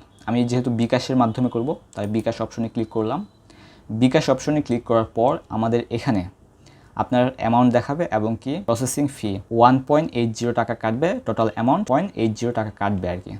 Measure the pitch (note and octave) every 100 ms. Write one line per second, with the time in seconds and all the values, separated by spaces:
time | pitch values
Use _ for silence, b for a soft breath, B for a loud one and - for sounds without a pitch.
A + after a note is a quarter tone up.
0 | - _ - A#2+ A#2+ B2 B2 A2+ A#2 B2+
1 | - B2+ A#2 A2 B2 A#2 B2+ F3 - -
2 | G#2 A2 A2 A2+ A2 - A2+ A#2+ A2 A2+
3 | G#2+ D3 G#3 _ _ b b b b A2
4 | B2+ D3+ D3 B2+ - D3+ C#3+ A#2+ - A2+
5 | A2 - B2 E3 - A2 A2+ A#2+ A#2 A#2
6 | - G#2 F2+ - _ _ b b b b
7 | - B2 B2+ - A2+ A#2+ B2 A#2+ A#2+ D3
8 | - G#2+ A2 G#2+ B2+ D#3+ G3+ A2+ B2+ -
9 | C#3+ - G#2+ F#2+ - A#2 B2 C3 C3 D3
10 | D#3+ A#2+ A#2 A2 A#2 A#2 A#2 A2+ A2+ A#2
11 | E3 B3+ - A2+ A2+ A2+ A#2 D#3+ A2 C3+
12 | F#3+ - A2+ G#2+ A#2+ A#2+ G#2+ - G2+ G2
13 | F2+ F2+ - G2+